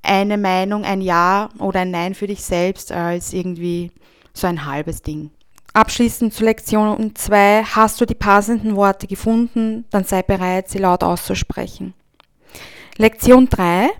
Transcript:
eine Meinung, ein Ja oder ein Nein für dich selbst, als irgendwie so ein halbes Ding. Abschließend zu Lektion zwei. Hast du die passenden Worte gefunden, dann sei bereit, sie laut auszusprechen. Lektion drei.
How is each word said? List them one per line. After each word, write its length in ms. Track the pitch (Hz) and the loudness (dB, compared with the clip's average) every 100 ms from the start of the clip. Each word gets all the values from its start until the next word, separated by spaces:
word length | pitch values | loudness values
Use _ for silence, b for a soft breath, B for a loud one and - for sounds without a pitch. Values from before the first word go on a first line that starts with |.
eine 360 | - 196 202 208 | 2 0 0 -2
Meinung, 460 | 202 185 190 208 | 0 0 -2 -4
ein 160 | 202 196 | -4 -4
Ja 500 | 185 170 175 196 214 - | 0 2 2 0 -2 -6
oder 220 | 190 185 | -4 -2
ein 100 | 185 | -4
Nein 240 | 175 175 | -4 -6
für 120 | 190 202 | -6 -8
dich 160 | 202 | -8
selbst, 500 | - 175 180 190 - | -4 -2 -2 -4 -8
als 400 | 175 170 175 - | -6 -4 -4 -6
irgendwie 600 | 185 180 170 175 170 175 b b b b | -8 -6 -6 -6 -6 -8 b b b b
so 140 | - 185 | -6 -4
ein 180 | 170 | -4
halbes 380 | 147 139 156 - | -6 -8 -8 -8
Ding. 280 | - 151 151 _ _ - - | -10 -10 -12 _ _ -20 -2
Abschließend 640 | 214 220 - 240 - 226 | 0 2 2 -2 0 -4
zu 100 | - | 0
Lektion 720 | 220 220 - 214 214 214 220 | 0 0 -2 0 0 -2 -6
zwei. 480 | 214 - 208 202 214 | -6 0 4 6 4
Hast 380 | 214 220 220 - | 2 2 2 2
du 60 | 240 | -2
die 80 | |
passenden 600 | 233 208 202 202 233 214 202 | -2 4 4 4 -2 0 2
Worte 300 | 196 196 190 | 2 0 -6
gefunden, 760 | 190 220 226 233 233 220 220 233 | -6 0 0 0 -2 -4 -6 -4
dann 140 | 208 | -4
sei 180 | 190 190 | 0 -2
bereit, 460 | 185 196 180 185 185 | 0 0 0 -2 -4
sie 100 | 196 | -2
laut 260 | 190 180 | 0 2
auszusprechen. 920 | 175 175 - 190 - - - - 185 - _ _ _ _ B B B B B - | 0 -2 -4 -6 -4 -8 -10 -10 -14 -14 _ _ _ _ B B B B B 0
Lektion 520 | 220 - - 254 254 | 0 2 8 8 8
drei. 420 | - 180 175 254 427 | 4 2 2 0 -2